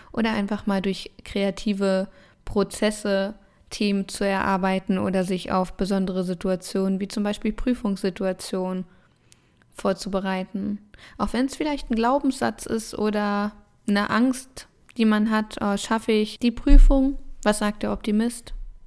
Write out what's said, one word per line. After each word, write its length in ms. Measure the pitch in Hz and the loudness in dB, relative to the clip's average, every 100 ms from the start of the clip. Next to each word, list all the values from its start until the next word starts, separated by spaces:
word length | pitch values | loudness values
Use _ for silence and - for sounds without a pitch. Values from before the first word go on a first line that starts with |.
| - | -8
oder 180 | 226 220 | -4 -2
einfach 340 | 220 202 208 - | -2 -2 -4 -2
mal 160 | 196 | -2
durch 300 | 196 190 - - - | -2 -4 -10 -18 -8
kreative 800 | 202 196 196 214 196 196 190 196 - - _ - | -2 -2 -2 -4 0 0 0 -2 -10 -20 _ -4
Prozesse 920 | 208 196 - 214 214 202 196 196 214 - _ _ | 0 0 0 -2 0 -2 -2 -2 -8 -20 _ _
Themen 380 | - 208 196 190 | -2 0 0 -4
zu 180 | - 202 | -2 0
erarbeiten 720 | 190 - 190 190 190 190 190 | 0 0 2 2 0 0 0
oder 260 | 190 190 | 0 0
sich 280 | 185 185 - | 0 -2 -2
auf 220 | 185 185 | -2 -2
besondere 500 | - 190 196 190 185 | -4 -2 0 0 -2
Situationen 760 | 180 175 190 180 - 196 190 190 | -4 -2 -2 -2 -2 -2 0 -2
wie 80 | 202 | -4
zum 160 | 214 | -2
Beispiel 300 | 208 208 214 | -4 -2 -4
Prüfungssituationen 1300 | 214 254 247 208 190 196 180 190 185 - 190 185 185 180 - _ _ _ - _ _ _ | -2 -2 0 -2 -2 -4 -2 -4 -4 -6 -4 -4 -6 -8 -16 _ _ _ -20 _ _ _
vorzubereiten. 1080 | - 196 196 190 190 190 185 190 196 202 208 - - - - | -4 -2 -2 -2 -2 -2 -2 -4 -4 -4 -6 -10 -20 -20 -4
Auch 160 | 202 | -2
wenn's 220 | 233 269 - | 0 -2 -2
vielleicht 340 | 311 285 - | -4 -4 -2
ein 60 | 226 | 0
Glaubenssatz 680 | 233 277 277 - 233 214 - | 2 2 0 0 -2 -4 -4
ist 320 | 226 - - | -4 -4 -2
oder 560 | 214 208 208 202 208 - - _ - | -2 0 0 0 -2 -6 -20 _ -2
eine 220 | 202 208 | 0 2
Angst, 580 | 214 254 254 - - - _ - - | 2 2 0 -10 -18 -20 _ -14 0
die 80 | 220 | 2
man 240 | 214 220 | 4 2
hat, 280 | 214 214 - | 0 -2 -4
"Oh, 160 | 202 202 | -2 -2
schaffe 340 | - 220 226 | -2 -2 2
ich 280 | 214 214 - | 0 0 0
die 120 | 240 | -2
Prüfung?" 680 | 233 285 285 - 277 269 269 - - | 0 10 12 12 8 2 -2 -10 -2
Was 160 | 214 214 | 0 2
sagt 240 | 208 208 | -2 -2
der 80 | 208 | -4
Optimist? 640 | 202 - 208 233 - - - - - | -4 0 0 0 -4 -10 -12 -12 -16